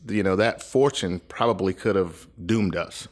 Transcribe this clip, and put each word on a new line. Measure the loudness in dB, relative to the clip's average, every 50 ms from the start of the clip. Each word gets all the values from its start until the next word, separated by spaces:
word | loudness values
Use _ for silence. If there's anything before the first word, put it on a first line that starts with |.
| -8 -4
you | 0 2 2
know, | 4 4
that | 4 4 2 0 -2 -6
fortune | -2 2 4 4 4 2 0 -4 -4 -4 -6 -8 -10
probably | -4 0 2 2 2 2 0 -2 -2
could | -2 -2 0 2
have | 2 0 0 -4 -14 -20 -20 -18 -10 -4
doomed | 0 0 2 2 0 0
us. | -2 -6 -6 -8 -14 -16 -14